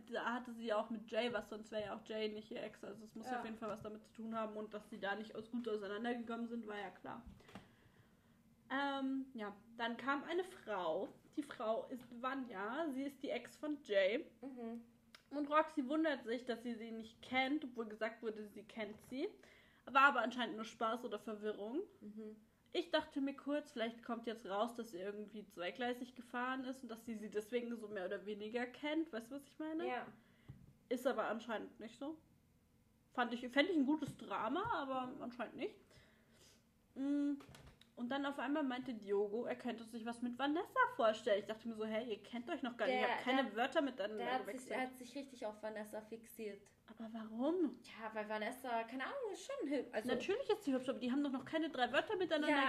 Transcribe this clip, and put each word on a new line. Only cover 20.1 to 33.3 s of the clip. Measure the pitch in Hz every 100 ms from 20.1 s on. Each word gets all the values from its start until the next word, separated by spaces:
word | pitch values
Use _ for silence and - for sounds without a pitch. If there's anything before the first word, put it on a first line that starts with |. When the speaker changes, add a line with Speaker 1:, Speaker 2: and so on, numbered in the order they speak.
| 240
Speaker 1:
anscheinend | 226 247 226 214
nur | 226
Spaß | - 226 240
oder | 240 208
Verwirrung. | - 208 214 202 208 285 427 -
Speaker 2:
Mhm. | 214 214 214 214 - _ _
Speaker 1:
Ich | 359 349
dachte | 311 311 294
mir | 277 277
kurz, | 277 294 294
vielleicht | 240 233 226
kommt | - 226 240
jetzt | 220 180
raus, | 202 240 240
dass | 220
sie | 170
irgendwie | 202 208 208 214 196
zweigleisig | 170 175 - 240 247 247 -
gefahren | - 247 247 262 254
ist | 262
und | 226
dass | 226 -
sie | 208
sie | 208
deswegen | 208 214 240 233 226
so | 208
mehr | 202 185
oder | 196 196
weniger | 202 214 240 247
kennt. | - 294 311 320
Weißt | 226 233
du, | 277
was | -
ich | -
meine? | 311 320 254
Speaker 2:
Ja. | 247 - - - - - - - - -
Speaker 1:
Ist | 247 254
aber | 214 160
anscheinend | 220 240 208 190 -
nicht | 226 -
so. | 277 320 - - _ _ _ _ _ _ _
Fand | - 233